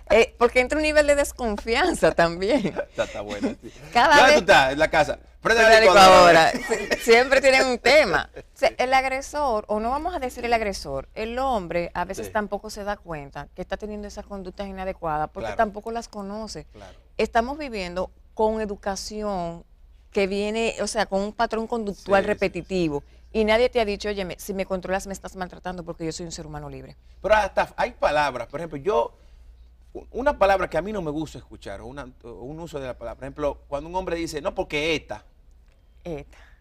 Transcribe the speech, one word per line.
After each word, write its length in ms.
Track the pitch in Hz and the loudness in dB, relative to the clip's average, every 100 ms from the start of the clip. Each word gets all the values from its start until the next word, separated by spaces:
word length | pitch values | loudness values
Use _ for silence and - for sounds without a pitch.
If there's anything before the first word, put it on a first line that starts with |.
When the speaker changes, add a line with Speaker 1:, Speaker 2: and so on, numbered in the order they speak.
| - | 2
Speaker 1:
Eh, 240 | 214 226 - | 4 4 2
porque 220 | 233 254 | 2 2
entra 180 | 254 302 | 0 0
un 40 | |
nivel 240 | 302 302 294 | 2 2 4
de 80 | 285 | 2
desconfianza 960 | 285 - 240 202 226 233 359 254 170 | 0 -4 -6 -4 -4 0 0 2 2
también. 540 | 151 170 170 196 269 190 | 2 0 0 -2 0 -2
Speaker 2:
Está, 380 | - - - | -6 -8 -6
está 160 | 107 110 | -6 -6
buena, 280 | 104 104 202 - | -10 -6 -6 -6
sí. 120 | 113 - - | -14 -20 -4
Speaker 1:
Cada 240 | 233 240 196 | 2 6 6
Speaker 2:
¿Dónde 100 | 262 | 8
Speaker 1:
vez 80 | 302 | 6
Speaker 2:
tú 40 | |
estás? 320 | 175 165 135 | 6 6 6
En 60 | 143 | 2
la 100 | 156 | 2
casa. 300 | 165 139 - - - | 2 2 -2 -12 -6
Prende 200 | 180 226 | 0 4
Speaker 1:
Prende 0 | |
Speaker 2:
la 120 | 226 | 8
Speaker 1:
la 60 | 220 | 8
Speaker 2:
licuadora. 720 | 220 190 190 185 175 165 160 | 8 10 10 12 10 8 6
Speaker 1:
licuadora. 440 | - - 220 202 233 | 2 -2 -4 -2 -2
Sí, 40 | |
siempre 380 | - 226 262 269 | 4 6 6 4
tienen 260 | 269 262 262 | 4 4 2
un 120 | 247 | 2
tema. 520 | 233 294 247 151 - - | 4 6 4 0 -4 -10
O 40 | - | -20
sea, 180 | - 269 - | -2 -2 0
el 160 | 254 | 0
agresor, 720 | 262 262 262 277 294 285 214 - | 2 0 -4 -6 -4 -2 -2 -2
o 120 | 214 | -4
no 100 | 226 | -2
vamos 240 | 269 330 | -4 -6
a 40 | 359 | -6
decir 240 | 254 247 | -8 -8
el 80 | 240 | -2
agresor, 560 | 233 214 190 156 135 - | -2 -2 -6 -8 -10 -10
el 240 | - 220 240 | -10 -8 -6
hombre 520 | 269 233 170 175 170 | -4 -4 -4 -6 -6
a 100 | - | -8
veces 240 | 180 196 208 | -8 -8 -8
Speaker 2:
Sí. 40 | |
Speaker 1:
tampoco 380 | 214 208 202 214 | -6 -6 -8 -10
se 140 | 214 | -10
da 120 | 202 202 | -8 -10
cuenta 520 | 175 156 139 147 143 | -10 -14 -12 -16 -16
que 60 | - | -14
está 140 | 180 190 | -10 -10
teniendo 300 | 208 208 208 | -10 -12 -14
esas 160 | 208 | -16
conductas 440 | 202 202 185 - 202 | -14 -14 -14 -12 -12
inadecuadas 600 | 190 190 185 170 151 151 | -10 -10 -8 -4 -4 -4
porque 140 | - 214 | -6 -6
Speaker 2:
Claro. 100 | 202 | -2
Speaker 1:
tampoco 340 | 220 202 220 | -2 -4 -10
las 180 | 226 226 | -10 -10
conoce. 560 | 214 196 208 220 160 143 | -12 -12 -12 -12 -14 -16
Speaker 2:
Claro. 240 | 107 95 - _ - | -20 -20 -20 _ -4
Speaker 1:
Estamos 400 | 220 233 233 294 | 0 0 -2 -6
viviendo 520 | 294 220 180 175 185 - - | -8 -8 -6 -6 -8 -10 -14
con 260 | - 220 220 | -2 0 0
educación 1040 | 214 202 202 190 - 214 208 196 170 170 - _ - - _ | -4 -6 -8 -8 -10 -8 -6 -6 -6 -10 -18 _ -20 -20 _
que 140 | - 196 | -2 -2
viene, 500 | 196 208 220 226 - | 0 -2 -2 -4 -4
o 60 | 202 | -4
sea, 200 | 226 190 | -2 -2
con 140 | 196 | -2
un 120 | 208 | -4
patrón 340 | - 233 220 220 | -4 -4 -4 -4
conductual 560 | 240 208 185 - 196 | -6 -6 -8 0 2
Speaker 2:
Sí, 40 | 196 | 2
sí, 60 | |
Speaker 1:
repetitivo. 680 | 202 190 180 - 190 165 143 | 0 -2 -4 -4 -2 -2 -2
Speaker 2:
sí, 60 | - | -8
sí, 60 | - - | -18 -8
sí. 80 | 220 | -2
Speaker 1:
Y 40 | |
nadie 240 | 214 220 247 | 2 2 2
te 120 | 247 | 0
ha 40 | |
dicho, 240 | 214 202 208 | -2 -2 -6
"Óyeme, 280 | 202 180 156 | -6 -8 -10
si 160 | - | -8
me 100 | 196 | -8
controlas 420 | 185 190 185 190 190 | -6 -6 -4 -6 -6
me 40 | |
estás 220 | 190 185 | -12 -14
maltratando 480 | 190 180 170 180 185 | -12 -12 -12 -12 -12
porque 220 | 165 165 160 | -12 -10 -8
yo 60 | |
soy 120 | 160 170 | -8 -12
un 60 | |
ser 140 | 160 156 | -14 -14
humano 240 | 151 147 | -14 -14
libre". 260 | 135 131 - _ - | -16 -18 -20 _ -10
Speaker 2:
Pero 140 | 190 | -2
hasta 400 | 214 196 - 175 - | -2 -2 -4 -4 -4
hay 140 | 202 | -8
palabras, 540 | - 190 147 143 123 117 | -4 -2 0 -2 -4 -10
por 140 | 139 | -12
ejemplo, 180 | 165 147 | -12 -8
yo, 340 | 143 226 - - - - - - - _ - | -2 -2 -2 -8 -20 -20 -20 -20 -20 _ -20
u-, 120 | - - | -20 -14
una 260 | - 190 190 | -6 -4 0
palabra 320 | 196 196 175 | 2 2 0
que 80 | 160 | -4
a 40 | |
mí 100 | 185 | -6
no 100 | 214 | -6
me 80 | 160 | -6
gusta 280 | 147 156 131 | -8 -10 -14
escuchar, 420 | - 110 113 98 | -20 -18 -16 -14
o 60 | 110 | -14
una, 200 | 139 127 - | -16 -16 -18
o 80 | 117 | -20
un 300 | 98 123 156 | -16 -16 -14
uso 180 | 165 151 | -14 -12
de 60 | 131 | -10
la 80 | 117 | -12
palabra, 200 | 117 110 | -14 -12
por 80 | |
ejemplo, 340 | 131 139 147 135 - | -14 -6 -4 -6 -8
cuando 220 | 143 156 | -10 -8
un 60 | 180 | -8
hombre 200 | 185 170 | -6 -6
dice, 240 | 165 151 | -6 -6
"No, 140 | 170 | -6
porque 400 | 196 - 151 156 | -6 -6 -4 -2
esta". 300 | 151 - 107 - _ _ - _ _ _ _ | -4 -6 -14 -16 _ _ -20 _ _ _ _
Speaker 1:
Esta. 320 | 175 151 143 - - _ | -12 -12 -12 -20 -20 _